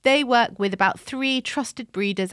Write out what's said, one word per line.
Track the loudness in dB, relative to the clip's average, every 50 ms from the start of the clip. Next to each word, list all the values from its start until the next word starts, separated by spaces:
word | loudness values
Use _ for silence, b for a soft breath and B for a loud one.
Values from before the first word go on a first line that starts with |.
| 2
They | 4 4 4 4
work | 2 2 2 2 2 0 -2
with | -2 -2 0
about | 2 2 0 0 -2
three | -8 -10 -6 -2 -2 0 0 -2
trusted | -2 -4 -4 -4 -4 -4 -6 -12 -12 -8 -4
breeders, | -2 -2 0 0 -2 -4 -4